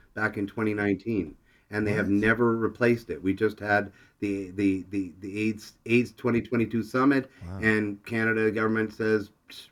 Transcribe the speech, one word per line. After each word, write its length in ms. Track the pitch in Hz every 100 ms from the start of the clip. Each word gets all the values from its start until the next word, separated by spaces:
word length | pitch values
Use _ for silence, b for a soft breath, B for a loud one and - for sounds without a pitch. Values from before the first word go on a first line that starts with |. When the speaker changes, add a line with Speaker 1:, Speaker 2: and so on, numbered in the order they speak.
| _
Speaker 1:
back 240 | 107 107 107
in 80 | 101
twenty 300 | - 107 104
nineteen, 600 | 101 95 113 107 80 - _ _ -
and 140 | 107 107
they 80 |
have 120 | 104 98
Speaker 2:
What? 80 |
Speaker 1:
never 420 | 101 107 113 120 113
replaced 520 | 110 - 120 117 -
it. 120 | 76
We 120 | 90
just 260 | 98 110 95
had 320 | 104 104 101 b b _
the, 300 | 104 98 92
the, 320 | 95 101 95 87
the, 240 | 101 92 85
the 200 | 98 104
aids, 340 | 107 107 - - 113
aids 260 | 117 117
twenty 280 | - 120 117
twenty-two 400 | 113 117 107 113
summit, 480 | 107 131 135 135 131 b 87
Speaker 2:
Wow. 140 | 98
Speaker 1:
and 420 | 110 107 104 101
Canada 460 | - 113 113 110 110
government 440 | 104 110 110 110
says, 360 | 107 110 107 98 _ -
"Psh, 200 | - -